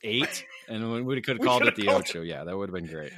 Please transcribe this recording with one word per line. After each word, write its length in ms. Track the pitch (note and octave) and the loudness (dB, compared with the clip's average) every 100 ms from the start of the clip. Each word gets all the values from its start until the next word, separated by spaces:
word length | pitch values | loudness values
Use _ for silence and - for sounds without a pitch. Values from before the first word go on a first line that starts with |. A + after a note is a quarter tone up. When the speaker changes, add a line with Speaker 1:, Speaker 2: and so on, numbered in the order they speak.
Speaker 1:
eight, 420 | A2 A#2 - - - - | -2 0 0 -2 -10 -16
Speaker 2:
<laughs> 100 | - | -8
Speaker 1:
and 240 | A2 A2+ | -4 -2
we, 100 | A#2 | -2
we 180 | B2+ C3 | -2 -2
coulda 180 | A#2 B2 | -2 2
Speaker 2:
We 60 | C3 | 4
Speaker 1:
called 140 | B2 | 6
Speaker 2:
shoulda 120 | A#2+ | 6
Speaker 1:
it 20 | - | 4
the 100 | G#2 | 4
Speaker 2:
called 240 | G#2+ F#2 | 4 2
Speaker 1:
Ocho. 120 | F2 | -6
Yeah, 200 | E2 D2 | -6 -6
that 140 | D#2+ F#2+ | -6 -4
would've 160 | G2 | -4
been 140 | F2+ E2 | -6 -6
great. 260 | D#2+ D2 | -8 -10